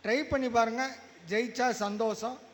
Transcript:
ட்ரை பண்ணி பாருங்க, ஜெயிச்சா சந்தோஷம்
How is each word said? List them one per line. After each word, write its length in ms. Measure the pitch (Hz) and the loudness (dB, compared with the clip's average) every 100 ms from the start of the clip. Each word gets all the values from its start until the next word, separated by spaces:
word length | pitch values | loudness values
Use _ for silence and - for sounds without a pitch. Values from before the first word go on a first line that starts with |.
ட்ரை 180 | 196 262 | 2 0
பண்ணி 260 | 311 277 254 | 2 0 2
பாருங்க, 480 | 233 226 233 262 262 - - 165 | 2 2 0 -4 -6 -18 -20 -2
ஜெயிச்சா 420 | 208 247 - 247 | -2 -2 2 2
சந்தோஷம் 680 | 214 202 208 220 208 226 254 - | 2 -2 0 0 0 -6 -8 -16